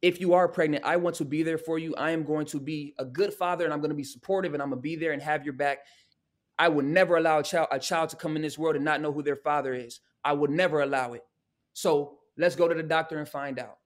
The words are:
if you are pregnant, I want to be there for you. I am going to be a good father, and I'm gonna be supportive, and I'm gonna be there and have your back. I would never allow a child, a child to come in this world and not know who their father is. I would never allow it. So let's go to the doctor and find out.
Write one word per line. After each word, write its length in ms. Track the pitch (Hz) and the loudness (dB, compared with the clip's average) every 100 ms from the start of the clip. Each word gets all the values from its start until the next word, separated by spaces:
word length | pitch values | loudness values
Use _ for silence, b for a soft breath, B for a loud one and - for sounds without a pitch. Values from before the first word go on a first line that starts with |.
if 200 | 175 175 | 2 2
you 120 | 185 | 4
are 140 | 180 175 | 4 4
pregnant, 380 | 170 160 147 - | 2 0 0 0
I 100 | 175 | 0
want 220 | 175 165 | 0 -4
to 80 | 147 | -4
be 180 | 151 | -2
there 140 | 160 160 | 0 -2
for 200 | 160 160 | -2 -4
you. 160 | 160 147 | -4 -4
I 160 | 151 | -2
am 120 | 165 | -2
going 220 | 147 151 151 | -2 -2 -2
to 140 | 147 | -6
be 360 | 135 156 147 - | -6 -8 -8 -10
a 40 | |
good 300 | 131 127 202 | -10 -2 -2
father, 320 | - 175 175 170 | 0 -2 0 0
and 80 | |
I'm 80 | 151 | 0
gonna 140 | 147 151 | -2 -4
be 100 | 135 | -8
supportive, 480 | - - 190 180 | -12 -4 -2 -2
and 100 | 147 | -4
I'm 60 | 139 | -4
gonna 120 | 127 | -6
be 140 | 135 165 | -6 -4
there 160 | 160 | -4
and 100 | 143 | -4
have 220 | 143 151 | -2 -2
your 120 | 143 131 | -4 -2
back. 240 | 143 139 b b b b _ _ _ - | -2 -2 b b b b _ _ _ 2
I 120 | 165 | 4
would 160 | 151 139 | 4 4
never 320 | 170 185 170 | 4 6 6
allow 220 | 165 156 | 6 4
a 40 | |
child, 240 | 143 175 156 | 2 0 0
a 100 | 135 | 0
child 320 | - 165 160 | 0 0 0
to 40 | - | -4
come 220 | 165 156 | -4 -4
in 40 | |
this 160 | 151 139 | -4 -2
world 200 | 160 143 | 0 2
and 80 | 147 | 2
not 160 | 151 | 0
know 100 | 151 | 0
who 120 | 147 | -2
their 120 | 143 139 | -2 -2
father 380 | 147 147 135 | 0 0 0
is. 260 | 127 120 - _ _ | -4 -8 -16 _ _
I 80 | 139 | -2
would 200 | 147 147 | 2 2
never 300 | 151 180 151 | 4 2 2
allow 320 | 143 139 123 | 2 0 -2
it. 100 | 120 - _ _ _ _ | -6 -16 _ _ _ _
So 460 | - 185 151 143 - _ - | -4 2 2 0 -10 _ 0
let's 180 | 175 139 | 0 4
go 140 | 170 | 2
to 60 | 165 | 2
the 80 | |
doctor 360 | 160 160 160 160 | 0 0 0 -6
and 80 | 147 | -8
find 320 | 147 143 131 | -8 -8 -8
out. 200 | 117 - | -10 -14